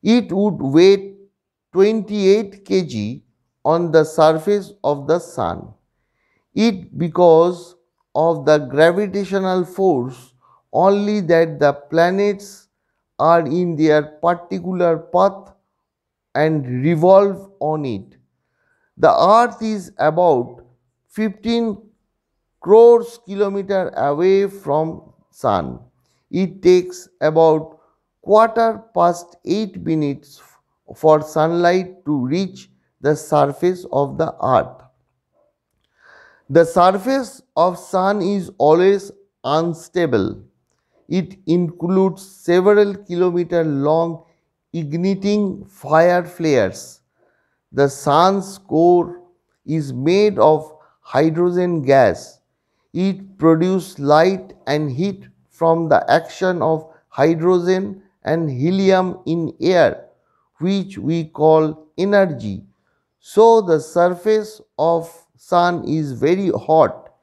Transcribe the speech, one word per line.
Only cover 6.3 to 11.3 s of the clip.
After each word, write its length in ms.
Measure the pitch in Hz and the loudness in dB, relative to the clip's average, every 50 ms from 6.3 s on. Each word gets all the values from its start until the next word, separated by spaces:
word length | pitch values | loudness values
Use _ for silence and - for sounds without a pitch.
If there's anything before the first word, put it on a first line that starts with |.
| _ _ _ _ _ | _ _ _ _ _
It, 420 | - 214 233 202 185 - - - | 0 0 0 0 -4 -12 -16 -8
because 800 | 131 165 170 156 - 180 170 160 160 165 180 180 170 - - _ _ _ _ _ _ _ _ _ | -6 -6 -6 0 4 6 6 6 6 4 2 0 -6 -14 -20 _ _ _ _ _ _ _ _ _
of 320 | - 156 170 165 151 139 | -2 0 0 -2 -2 2
the 120 | 151 151 151 | 2 2 2
gravitational 1040 | 143 127 135 143 156 170 175 190 208 196 185 202 202 175 196 196 190 190 185 185 180 | 0 -4 0 2 2 2 2 0 -4 -4 -4 -6 -6 -4 -4 -4 -4 -2 -2 -2 -4
force 680 | 180 - - 196 190 160 127 120 127 131 - - _ _ _ _ _ _ _ _ _ - | -6 -4 -2 0 0 0 0 -2 -6 -10 -16 -20 _ _ _ _ _ _ _ _ _ -2
only, 480 | 143 170 196 202 202 202 208 214 208 185 | 2 2 2 2 2 0 -2 -4 -4 0
that 360 | 160 | 2